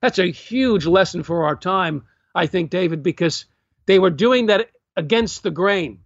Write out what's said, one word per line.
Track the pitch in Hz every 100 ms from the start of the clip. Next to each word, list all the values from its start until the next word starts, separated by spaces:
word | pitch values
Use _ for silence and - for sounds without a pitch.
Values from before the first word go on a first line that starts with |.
That's | 247 208
a | 180
huge | 151 - 240 262 208 151
lesson | 185 185 175
for | 156 170 156
our | 147
time, | 180 190 175 156 - _ _
I | - 165
think, | 185 165
David, | 180 185 160
because | 147 - 170 - - _ _ _ -
they | 190
were | 185
doing | 147 226 254 226
that | 202 226 _ _ -
against | 156 226 226 -
the | 202
grain | 156 190 202 156 98